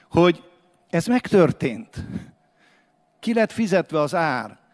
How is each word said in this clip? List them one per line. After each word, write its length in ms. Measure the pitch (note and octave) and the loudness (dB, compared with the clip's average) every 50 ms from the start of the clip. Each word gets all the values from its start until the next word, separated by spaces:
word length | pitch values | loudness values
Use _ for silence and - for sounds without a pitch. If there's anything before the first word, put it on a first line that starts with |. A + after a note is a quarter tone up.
| _ _ | _ _
hogy 340 | - E3 F3 F3+ E3 - - _ _ _ _ _ _ _ _ _ | 2 4 4 4 2 0 -8 _ _ _ _ _ _ _ _ _
ez 160 | - E3+ - | -6 -4 -2
megtörtént. 1000 | A#3 B3 B3 - - G#3+ F#3+ E3 C3 - - D3 C3 A2 - - - - - - - - - - - _ _ _ _ _ _ _ _ _ _ _ _ _ _ _ _ _ _ | 0 -2 -2 0 2 4 4 4 4 2 -2 -6 -6 -6 -8 -12 -16 -16 -16 -14 -12 -12 -12 -14 -16 _ _ _ _ _ _ _ _ _ _ _ _ _ _ _ _ _ _
Ki 140 | - A3+ A#3 | -6 -2 0
lett 180 | A#3 A3 - | 0 0 0
fizetve 480 | - A3 A3+ F3+ F#3+ F3+ D#3+ - D#3+ D#3 | -2 -2 0 0 2 0 0 0 -2 -2
az 160 | D3 C3+ F3+ | -2 0 -2
ár. 440 | F3 E3 D3+ B2+ A#2+ A2 G#2 - - _ _ | -2 0 0 -2 -4 -6 -10 -14 -20 _ _